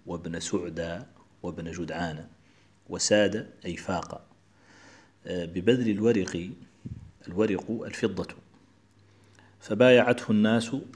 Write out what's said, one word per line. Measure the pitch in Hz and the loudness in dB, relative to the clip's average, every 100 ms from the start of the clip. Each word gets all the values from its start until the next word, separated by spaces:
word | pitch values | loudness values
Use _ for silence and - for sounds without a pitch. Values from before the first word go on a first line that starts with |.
| - | -12
وابن | 85 87 82 | -10 -8 -8
سعدا | - 98 87 80 85 85 135 - _ _ | -4 -4 -4 -6 -6 -8 -12 -20 _ _
وابن | 90 85 85 | -12 -10 -10
جدعان". | 82 80 80 85 78 80 - _ _ _ _ - | -8 -8 -6 -6 -8 -14 -20 _ _ _ _ -12
وساد | 90 - 104 101 - - - | -4 2 4 4 0 -8 -12
أي | 92 85 | -10 -8
فاق. | - 90 - - - _ _ _ _ - - - _ _ - | -4 -6 -6 -12 -16 _ _ _ _ -20 -20 -20 _ _ -10
آه، | 90 | -6
ببذل | 85 90 95 127 113 | -6 0 2 4 2
الورق، | 101 110 110 90 87 90 - - _ - - - - - | 2 2 2 0 -4 -8 -12 -20 _ -16 -16 -18 -20 -8
الورق | 87 107 95 - 113 | -2 0 0 -4 -8
الفضة. | - - 113 92 - - - _ _ _ _ _ _ _ _ _ - _ | -8 -4 -4 -4 -8 -12 -20 _ _ _ _ _ _ _ _ _ -20 _
"فبايعته | - 107 127 123 117 120 - | -4 6 8 8 8 2 2
الناس | 107 107 117 113 135 - | 4 4 2 0 -6 -8